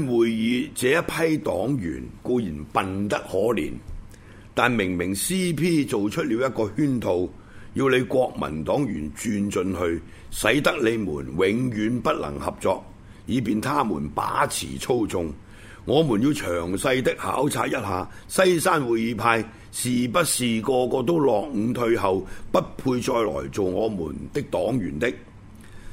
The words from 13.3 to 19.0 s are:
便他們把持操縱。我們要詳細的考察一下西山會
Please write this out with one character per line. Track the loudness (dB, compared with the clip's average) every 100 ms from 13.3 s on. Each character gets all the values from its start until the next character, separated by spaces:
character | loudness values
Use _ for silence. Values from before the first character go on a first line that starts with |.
| -2
便 | 0 0
他 | 0 0
們 | 0 0 -2
把 | -4 -2 0 0
持 | 0 -6 -6
操 | 0 0 0
縱。 | -2 -4 -6 -14 -20 -20 -10 0
我 | 2
們 | 4 4
要 | 2
詳 | 2 -2 -2 -2 -2
細 | 0 2
的 | 2
考 | 0 -2 0 0
察 | 0 -2
一 |
下 | -2 -2 -4 -4 -10 -4
西 | 2 4 4
山 | 4 2
會 | 2 2